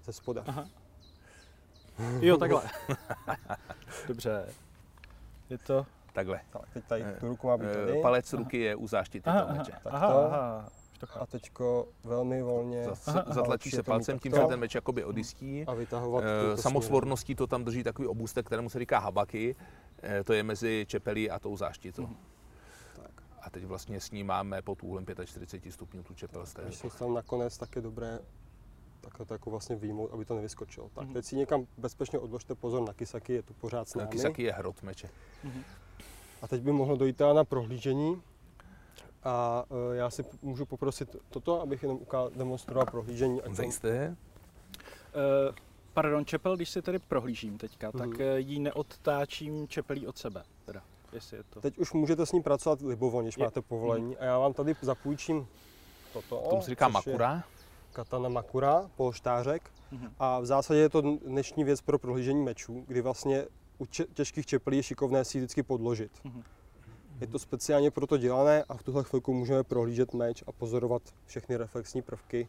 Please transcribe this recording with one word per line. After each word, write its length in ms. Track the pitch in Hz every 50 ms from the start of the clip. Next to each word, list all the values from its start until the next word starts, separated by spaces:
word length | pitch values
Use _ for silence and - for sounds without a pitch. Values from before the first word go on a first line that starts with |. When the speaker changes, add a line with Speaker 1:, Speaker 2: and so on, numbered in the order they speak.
| -
Speaker 1:
Ze 100 | - 110
spoda. 300 | - - - 123 117 110 120
Speaker 2:
Aha. 220 | 123 143 143 - - - - - - - - - - - - - - - - - - - - - - - - - - - 110 120 123 127
Jo, 180 | 127 175 180 160
takhle. 320 | 170 165 165 147 - - - - - - 139 - - - 120 - - - - -
<laughs> 720 | - - 104 - - - - - - - - - - -
Dobře. 460 | 123 113 113 120 107 104 92 98 - - - - - - - - - - - - - - - - - - - -
Je 80 | 127 120
to 280 | - - 139 135 139 - - - - - -
Speaker 3:
Takhle. 280 | - 98 92 95 82 - -
Speaker 1:
Tak, 200 | - 101 - - -
teď 120 | 123 -
tady 180 | - 117 110 110
Speaker 3:
Eh, 140 | 104 98 -
Speaker 1:
tu 80 | - 120
ruku 200 | 123 113 - 127
má 100 | 123 117
být 80 | 110 104
Speaker 3:
eh, 40 | 104 104 104
Speaker 1:
tady. 160 | 110 135 151
Speaker 3:
palec 320 | 160 127 123 123 123 - -
Speaker 2:
Aha. 100 | 123 113
Speaker 3:
ruky 140 | 123 - 120
je 160 | 113 107 104
u 120 | - - 107
záštity 420 | 110 104 92 - - 104 - 160
Speaker 2:
Aha, 100 | 175 202
Speaker 3:
toho 100 | 175 -
Speaker 2:
aha, 80 | 147 143
Speaker 3:
meče. 120 | 143 -
Speaker 1:
Tak 220 | - - - - 135
Speaker 2:
aha, 140 | 143 165 208 -
Speaker 1:
to. 120 | 135 147
Speaker 2:
aha. 440 | 156 156 147 131 120 113 110 107 110 - - - - - -
To 60 | -
chápu. 180 | - - 113 127
Speaker 1:
A 20 |
teďko 640 | - - 123 - - - - 127 123 123 123 120 - - - -
velmi 400 | 120 120 120 127 127 127 131 127
volně 420 | 123 120 120 120 123 123 120 120 117
Speaker 3:
Zas-, 220 | 95 - - -
Speaker 2:
Aha, 100 | 151 180 180
aha. 80 | - 151
Speaker 3:
zatlačí 360 | 135 123 123 131 117 - 139
se 60 | 127 123
Speaker 1:
určitě 60 | 113
to 80 | -
Speaker 3:
palcem, 240 | 110 117 117 107 135
Speaker 1:
mít 80 | 131 -
Speaker 3:
tím 80 | 135
Speaker 1:
takto. 160 | - 147 - -
Speaker 3:
se 20 |
ten 100 | 139 123
meč 160 | 120 110 -
jakoby 280 | 123 - - 127 120 90
odjistí. 600 | 82 104 110 123 120 - - 131 135 139 143 151
Speaker 1:
A 80 | 156 127
vytahovat 500 | 117 117 - - 120 123 120 120 127 120
Speaker 3:
Eh, 40 | 110
Speaker 1:
tímto 140 | 107 107 107
směrem. 140 | 104 104 104
Speaker 3:
samosvorností 760 | - 131 135 139 117 - 143 135 123 131 135 123 - - 135
to 120 | - 135 117
tam 160 | - 123 123
drží 200 | 117 113 123 120
takový 240 | 120 110 120 135 123
obůstek, 380 | 117 113 113 110 - 127 113
kterému 240 | - 113 110 120 117
se 100 | - 131
říká 200 | 123 - 139 113
habaki. 560 | 95 104 95 101 101 - - 110 110 120 135 - - - - - - - - - -
Eh, 200 | - 101 101 101
to 100 | - 113
je 100 | 107 107
mezi 420 | 110 107 95 117 113 110 110 104 98
čepelí 400 | - 107 - - 107 107 110 107
a 100 | 87 92
tou 180 | - 107 104 92
záštitou. 440 | 98 80 - - - 90 92 -
Speaker 2:
Mhm. 140 | 127 - - - - - - - - - - - - - - - - - -
Speaker 1:
Tak. 160 | - - - - - - - - -
Speaker 3:
A 80 | - -
teď 160 | - 92 90
vlastně 340 | 92 95 95 - - 107 95
snímáme 600 | - - - 104 101 98 95 92 95 98 98 95
pod 220 | 90 - 98 - -
úhlem 220 | 92 90 95 95
pětačtyřiceti 680 | 92 95 87 90 87 - - 98 90 - 92 90 -
stupňů 320 | 90 - 87 85 - 92 87
tu 100 | - 92
čepel 320 | - - 87 - - 87
z 80 | - -
té 80 | - 87
Speaker 1:
Když 100 | - 92
jsem 140 | - - 123
tam 240 | - - 127 120 120
nakonec, 440 | 120 117 - - 123 120 120 - -
tak 180 | - 113 -
je 60 | 127
dobré 380 | 113 113 110 113 113 117 113 117 - - - - - - - - - - - - - - - -
takhle 240 | - 117 - - 117
to 80 | 98 113
jako 160 | 104 - 117
vlastně 260 | 107 110 - - 123
vyjmout, 360 | 107 104 107 107 107 110 110 -
aby 120 | 113 110
to 100 | - 120
nevyskočilo. 540 | 110 107 110 - - 110 - - - 113 107 -
Tak, 100 | - -
Speaker 2:
Mhm. 100 | 131 135
Speaker 1:
teď 120 | 131 113
si 100 | - -
někam 320 | 135 139 - 151 139 127 - - -
bezpečně 420 | 117 127 - - 143 123 - 139
odložte, 360 | 117 117 110 123 - - 127
pozor 320 | - - 120 117 127 120 107
na 60 | 101
Kisaki, 400 | - 117 - - 117 - - 123
je 80 | 120 107
tu 100 | - 104
pořád 360 | - - 117 117 120 113 -
s 60 | -
Speaker 3:
No, 60 | 120
Speaker 1:
námi. 100 | 107 104
Speaker 3:
Kisaki 320 | 110 117 131 147 120 - 120
je 80 | 113 101
hrot 300 | - 92 92 98 - -
meče. 260 | 95 92 - - 90 - - - - - - -
Speaker 2:
Mhm. 200 | 139 123 131 131 - - - - - - - - - - - - - - -
Speaker 1:
A 60 | - 117
teď 140 | - 127
by 100 | 120 143
mohlo 240 | 143 143 135 135 147 127
dojít 200 | 135 131 123 -
teda 160 | 147 143 147
na 100 | 156 151
prohlížení. 800 | - - 131 117 110 123 123 107 139 131 139 147 156 175 185 170 - - - - - - - - - 190 - - - - - - - - - -
A, 400 | 135 123 120 120 120 117 120 123 - 135 123 120 123 123
eh, 20 |
já 140 | 123 123 123
si 140 | - - 131
p-, 140 | - - -
můžu 240 | - 139 131 123 143
poprosit 500 | - - 123 - 135 131 - 143 - - - - -
toto, 320 | - 135 - - 170 170
abych 220 | 170 143 139 127 147
jenom 140 | 139 131 127
uká-, 320 | 120 - - 127 127 123 -
demonstroval 500 | 127 131 127 127 123 - - - 131 127
prohlížení, 560 | - - 120 110 117 120 117 127 131 123 127
ať 80 | - 95
to 60 | 101
Speaker 3:
Zajisté. 600 | 92 123 120 120 - - 113 113 123 143 165 175 - - - - - - - - - - - - - - - - - - - - 143 139 139 139 139 139 139
Speaker 2:
Eh, 40 | - - - - - - - - -
pardon, 320 | - 156 151 147 151 147
čepel, 300 | - - 156 - 185 190
když 140 | 180 170 -
si 120 | - 190
tedy 180 | 165 - 180 190
prohlížím 580 | - - - 135 113 127 117 107 - 107 104 107
teďka, 340 | - 110 - - - 107 110
Speaker 1:
Mhm. 160 | 127 123 123
Speaker 2:
tak, 100 | 117 -
eh, 200 | 135 135 135 135
ji 200 | 135 135 143 147
neodtáčím 1080 | 143 147 - - 147 - - - - - 147 139 143 143 - - 156 147 151 151 151 143
čepelí 400 | - - 147 - 143 131 - -
od 100 | 131 -
sebe, 260 | - 120 98 92 - - - - -
teda, 180 | - 98 101 - - - - - - -
jestli 240 | 120 - - - 107
je 60 | 107
to 180 | - - 110
Speaker 1:
Teď 160 | 104 143 - -
už 160 | 175 - -
můžete 320 | 165 156 143 165 151 170
s 60 | -
ní 100 | - 180 151
pracovat 380 | - 143 139 - 165 151 143
libovolně, 460 | 139 135 123 110 123 127 113 120 117 113
když 100 | 110 123
Speaker 2:
Je- 60 | 131
Speaker 1:
máte 180 | 113 110 131
povolení. 440 | 123 _ 120 113 113 117 117 113 113 120
Speaker 2:
Mhm. 80 | 127 -
Speaker 1:
A 60 | 131
já 140 | 127 127 127
vám 140 | 131 139 131
tady 220 | - 143 151 160 -
zapůjčím 680 | - 127 131 - - 139 147 143 - - 160 156 135 110 - - - - - - - - - - - - -
toto, 300 | - - - 120 120 123 147
Speaker 3:
Tomu 120 | 175 196
se 80 | 185 147
říká 160 | 123 - 143
Speaker 1:
což 200 | 127 110 202 -
je 60 | 135
Speaker 3:
makura. 320 | 131 117 117 123 143 170 170 - - - - - - - - - -
Speaker 1:
katana 360 | - 117 - - 127 123 127
makura, 600 | 123 120 110 - - 131 135 139 147 170 196 190 -
polštářek. 760 | - 135 123 113 - - 127 123 120 123 131 151 170 - - - - - -
Speaker 2:
Mhm. 220 | 139 127 123 117 - -
Speaker 1:
A 200 | 135 131 127 127
v 60 | 123
zásadě 340 | 120 139 139 139 - 160 151
je 100 | 156 151
to 120 | - 160
dn-, 180 | 143 143 147 151 -
dnešní 380 | 139 131 139 131 - - - 151
věc 180 | 135 143 131
pro 180 | - - 147 139
prohlížení 440 | - 127 123 127 123 127 135 147 143
mečů, 400 | 127 117 - - - 117 123 127 131
kdy 140 | 127 123
vlastně 440 | 120 131 127 - - 139 135 135 139 - - - - - - -
u 80 | 135
če-, 200 | - - - 165 - -
těžkých 320 | - 143 - - 156 151
čepelí 320 | - - 135 - - 135 139
je 60 | 135
šikovné 420 | - 139 - 143 131 127 135 131
si 120 | - - 139
ji 40 |
vždycky 220 | 127 123 - - 135
podložit. 480 | - 135 123 113 117 120 110 113 104 - - -
Speaker 2:
Mhm. 200 | 139 120 123 117 - - - - - - - - - - - - - - 127
Speaker 1:
Je 60 | 123 117
to 120 | 117 139
speciálně 520 | - - - 123 - - 151 143 143 147
proto 260 | - - 131 139 156 139
dělané 460 | 120 123 123 127 139 147 151 151 147
a 140 | - 139 120
v 60 | -
tuhle 200 | - 131 139 131
chvilku 300 | - - 131 120 - 131
můžeme 300 | 127 123 120 139 135 131
prohlížet 500 | - - 123 117 117 120 117 127 117 -
meč 300 | 120 120 117 117 - - -
a 40 |
pozorovat 500 | - - - 113 113 123 117 120 120 120 - - - - -
všechny 320 | - - 123 - - 127 117
reflexní 440 | 117 107 - 123 110 - - 131
prvky. 460 | 120 - - 107 - - - 120 117